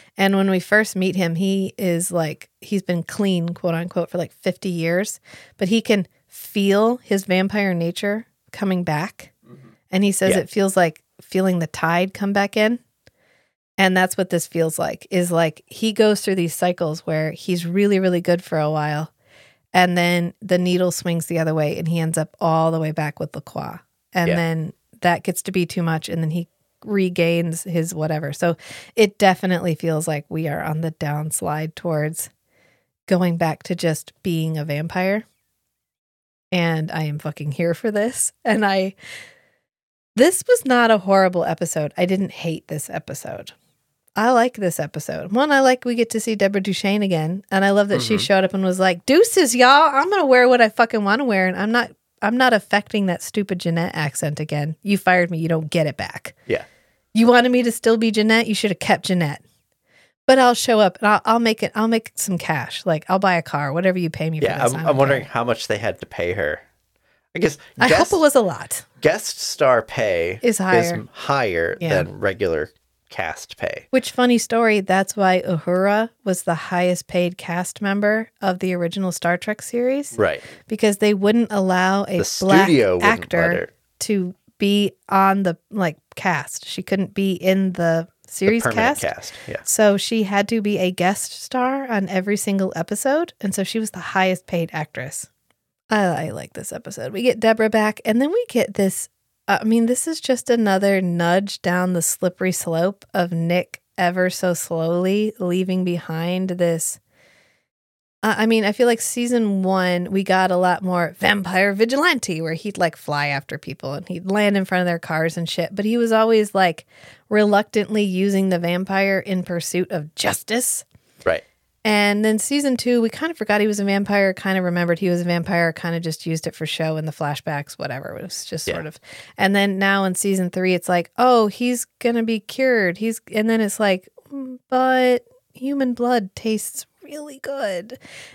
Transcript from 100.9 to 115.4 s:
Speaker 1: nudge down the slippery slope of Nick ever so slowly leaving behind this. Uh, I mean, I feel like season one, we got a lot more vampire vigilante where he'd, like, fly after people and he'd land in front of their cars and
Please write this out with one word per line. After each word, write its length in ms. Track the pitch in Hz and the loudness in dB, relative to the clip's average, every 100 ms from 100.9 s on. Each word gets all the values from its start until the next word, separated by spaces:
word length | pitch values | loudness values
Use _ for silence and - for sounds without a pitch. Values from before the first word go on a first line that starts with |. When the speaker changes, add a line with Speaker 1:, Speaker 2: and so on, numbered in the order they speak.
| 196 | 2
Speaker 1:
nudge 640 | 180 175 170 180 202 - | 0 0 2 2 0 -4
down 320 | 180 180 180 | -2 0 0
the 80 | 175 | 0
slippery 500 | 165 - 185 - 185 | -2 -2 -4 -2 -4
slope 520 | 175 - 165 180 196 - | -2 -2 0 0 -4 -6
of 180 | 196 175 | -4 -2
Nick 520 | 170 165 175 - - _ - | -2 0 0 -2 -10 _ -2
ever 360 | 180 185 180 | 0 2 0
so 240 | - 185 170 | 0 -2 -2
slowly 800 | - 165 160 175 185 202 214 - | -4 -4 -2 0 0 0 -2 -2
leaving 460 | 180 180 185 185 | -2 -2 0 -2
behind 640 | 180 175 - 160 170 185 185 | -2 -4 -4 -6 -4 -2 -4
this. 480 | 180 175 165 - - _ _ _ _ _ _ _ _ _ _ _ _ | 0 0 0 -4 -10 _ _ _ _ _ _ _ _ _ _ _ _
Uh, 100 | 214 214 | -2 0
I 60 | 220 | 2
mean, 180 | 226 208 | 2 2
I 60 | |
feel 160 | 208 240 | 2 2
like 120 | 226 | 2
season 600 | - 240 240 247 214 196 | -2 -4 0 0 0 0
one, 480 | 185 190 180 180 175 | 0 2 2 0 0
we 120 | 196 | -2
got 260 | 190 190 185 | 2 2 2
a 80 | 180 | 2
lot 240 | 180 175 | 2 0
more 340 | 185 180 165 - | 0 -2 -2 -2
vampire 540 | 196 208 180 185 202 | 0 0 0 0 2
vigilante 680 | 196 233 269 349 277 - 160 | 2 0 2 2 0 -2 -6
where 140 | 160 160 | -4 -6
he'd, 240 | 208 - | -6 -2
like, 160 | 170 - | -2 -2
fly 320 | - 147 143 | -6 -4 -2
after 320 | 139 - 147 | -4 -6 -12
people 340 | - 135 135 | -12 -12 -10
and 140 | 139 - | -10 -10
he'd 240 | 160 185 | -8 -2
land 260 | 202 208 202 | 0 2 2
in 80 | 185 | 0
front 160 | 180 | 0
of 60 | 180 | 0
their 100 | 170 | -2
cars 400 | - 160 165 | -4 -2 -2
and 100 | 165 | -2